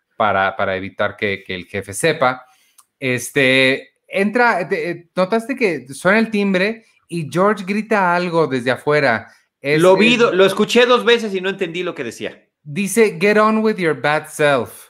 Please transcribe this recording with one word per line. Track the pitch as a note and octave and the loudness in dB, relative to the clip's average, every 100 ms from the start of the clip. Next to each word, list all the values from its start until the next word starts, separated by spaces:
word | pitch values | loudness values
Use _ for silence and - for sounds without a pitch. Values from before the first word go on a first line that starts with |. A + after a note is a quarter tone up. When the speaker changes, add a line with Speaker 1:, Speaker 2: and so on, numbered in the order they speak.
| _ - | _ -2
Speaker 1:
para, | G#2+ F#2+ F#2+ - | 0 2 0 -2
para | G2 F#2+ | -2 -4
evitar | F#2+ - G#2 - | -6 -4 -4 -2
que, | G#2 G2 - | -4 -4 -8
que | |
el | F#2 F2 | -12 -8
jefe | G2+ F#2+ | -10 -10
sepa. | F#2+ E3 D#3+ B2+ B2+ - _ _ _ _ - | -4 -2 2 0 -2 -12 _ _ _ _ -8
Este, | C3+ B2 B2 C#3+ C3 C3 C3 C3+ - _ - | -4 -4 -4 0 2 4 2 0 -6 _ -8
entra, | F#3+ G#3 A#3+ A#3+ G3+ D3+ | -4 -2 2 2 0 -2
te, | F3+ D#3+ | -4 -4
eh, | E3+ - | -8 -8
notaste | - F#3 A3+ A3+ C4 | -4 -2 -2 -4 -4
que | A3 D3+ B2+ | -2 -4 -8
suena | C#3 F3+ G#3+ | -4 0 2
el | A3 | 0
timbre | G#3 G3+ F#3 G3 A3+ _ _ - | 0 0 0 -2 -4 _ _ -12
y | E3+ C#3+ | -8 -4
George | D3+ G3+ G#3+ | 0 2 0
grita | F#3 G3+ G#3+ G#3+ F3+ | -4 -6 -2 0 2
algo | F3 F3+ E3 D#3 | 0 0 0 0
desde | C3 A#2+ | 0 -2
afuera. | A#2+ - D3 C#3 A2 - _ _ _ | -2 0 2 2 0 -4 _ _ _
Es, | C#3 D#3 | -2 4
Speaker 2:
Lo | F3+ F#3+ | 4 6
vi | A3 | 4
Speaker 1:
es | A#3+ | 4
Speaker 2:
do-, | A#3 | 2
lo | F3+ | 4
escuché | F#3+ G3 G#3 A#3 B3 | 2 2 0 2 4
dos | A#3+ | 4
veces | G3+ A#3 A3 | 2 0 0
y | F#3+ | -4
no | F#3 | -4
entendí | G3 F3+ E3 | -6 -6 -6
lo | F3+ | -8
que | - | -6
decía. | A#2+ - G#2 - _ _ | -10 -8 -10 -12 _ _
Speaker 1:
Dice, | D3 C#3+ G3 A#3 G#3+ E3 | -12 -6 -2 2 2 2
"Get | G3+ G#3 | 2 4
on | G#3+ A3 | 4 2
with | A3 G#3+ | 0 0
your | E3+ C#3 | -2 0
bad | D3 D3+ D3 | 0 -2 -4
self". | - D3 C3+ G#2 - - | -2 2 2 -2 -12 -20